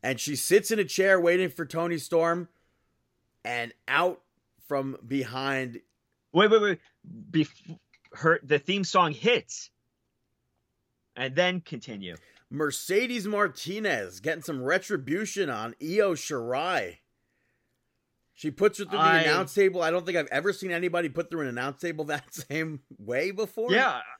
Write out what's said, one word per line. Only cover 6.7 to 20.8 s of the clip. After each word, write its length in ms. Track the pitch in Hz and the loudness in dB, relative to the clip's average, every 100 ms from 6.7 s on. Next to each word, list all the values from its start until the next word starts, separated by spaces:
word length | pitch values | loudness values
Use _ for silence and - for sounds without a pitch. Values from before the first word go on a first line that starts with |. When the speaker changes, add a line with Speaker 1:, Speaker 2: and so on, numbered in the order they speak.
| 170 _ _ - - - | 0 _ _ -20 -18 -2
Speaker 2:
Bef-, 480 | 160 147 - - 165 _ _ _ | 0 0 -4 -18 -18 _ _ _
her, 260 | - 156 165 | -2 2 2
the 140 | 135 147 | 2 0
theme 260 | - 196 | 2 -2
song 280 | 180 196 170 | 2 2 2
hits. 580 | 143 208 240 - - - _ _ _ _ _ _ _ _ _ _ _ _ _ _ - | 2 2 2 -2 -14 -16 _ _ _ _ _ _ _ _ _ _ _ _ _ _ -8
And 180 | 131 | -6
then 260 | 135 180 180 | 0 0 0
continue. 560 | 165 131 - 107 92 80 _ _ _ | -8 -12 -10 -12 -10 -14 _ _ _
Speaker 1:
Mercedes 760 | 139 151 135 - 196 247 240 196 | -4 -4 -4 0 0 0 -4 -4
Martinez 920 | 208 202 135 - 202 214 135 95 90 | 0 0 -2 -8 -4 -2 -2 -4 -6
getting 220 | 110 160 | -6 -6
some 200 | 156 143 | -6 -6
retribution 880 | 127 180 - 170 127 165 214 - 175 | 0 -2 0 -6 -2 -4 -4 -4 -4
on 240 | 117 113 117 | -4 -8 -8
Io 320 | 151 190 202 | -4 2 2
Shirai. 840 | 160 - 139 117 127 170 170 95 87 _ _ _ _ _ _ _ _ _ _ _ _ _ | 2 -4 -6 -2 -2 0 -2 -4 -10 _ _ _ _ _ _ _ _ _ _ _ _ _
She 160 | _ 156 | _ -8
puts 280 | - 208 208 | 2 0 2
her 60 | |
through 140 | - 147 | -6 2
the 40 | |
Speaker 2:
I 160 | 160 165 | 6 6
Speaker 1:
announce 320 | 160 160 180 | 6 2 0
table. 280 | - 196 180 | 4 4 4
I 80 | 165 | 0
don't 140 | 175 | 0
think 140 | 175 170 | 0 -2
I've 80 | 147 | 0
ever 240 | 135 180 | 0 0
seen 180 | 180 190 | -2 -4
anybody 380 | 170 | -2